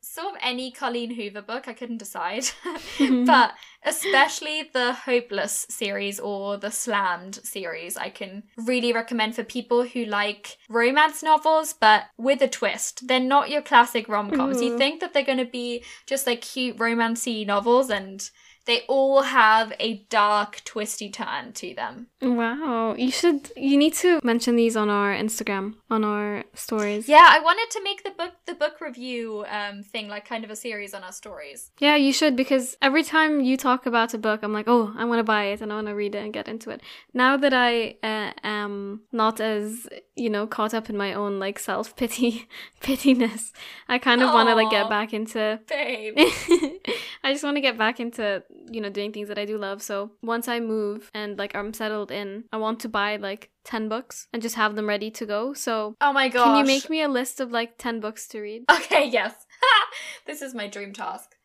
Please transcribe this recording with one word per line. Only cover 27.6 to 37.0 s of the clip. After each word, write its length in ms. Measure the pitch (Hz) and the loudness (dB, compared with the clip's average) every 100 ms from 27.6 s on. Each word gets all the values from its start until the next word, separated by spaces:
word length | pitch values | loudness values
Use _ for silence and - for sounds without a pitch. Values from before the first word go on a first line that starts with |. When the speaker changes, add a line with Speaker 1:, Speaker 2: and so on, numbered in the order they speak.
| 466 | 0
Speaker 1:
to 120 | 440 | -4
make 200 | 392 403 | -6 -8
the 80 | 392 | -10
book, 220 | 381 349 349 - | -10 -10 -10 -14
the 80 | |
book 260 | 349 302 302 | -4 -4 -4
review, 680 | 320 240 254 240 233 214 208 | -14 -12 -8 -8 -8 -8 -8
um, 320 | 208 208 202 | -8 -8 -10
thing, 260 | 208 226 208 | -12 -10 -10
like, 180 | 208 208 | -12 -10
kind 180 | 233 | -10
of 80 | 220 | -10
a 40 | 214 | -12
series 380 | 247 214 202 | -10 -10 -10
on 100 | 196 | -12
our 80 | 185 | -14
stories. 600 | - 214 175 143 - - _ | -16 -16 -16 -16 -16 -20 _
Speaker 2:
Yeah, 160 | 285 302 | 4 6
you 180 | 277 | 4
should, 220 | 269 311 254 | 4 2 2
because 420 | 262 269 247 - | 2 2 0 0
every 200 | 277 285 | 2 2
time 380 | 302 320 311 302 | 2 2 2 2
you 160 | 254 262 | 2 2
talk 300 | 262 254 254 | 2 0 2
about 260 | 233 226 | 0 0
a 60 | 226 | -2
book, 220 | 214 214 | -2 -2
I'm 100 | 208 | -2
like, 140 | 214 214 | -4 4
"Oh, 260 | 240 214 220 | 4 4 -2
I 100 | 233 | -2
wanna 180 | 233 | 0
buy 220 | 220 214 202 | 2 2 0
it 160 | 202 | -4
and 100 | 220 | -6
I 40 | 208 | -6
wanna 200 | 214 208 | -6 -4
read 180 | 208 | -4
it 100 | 202 | -4
and 80 | 208 | -8
get 160 | 214 202 | -8 -8
into 220 | 226 226 | -10 -10
it." 120 | - - - | -14 -14 -20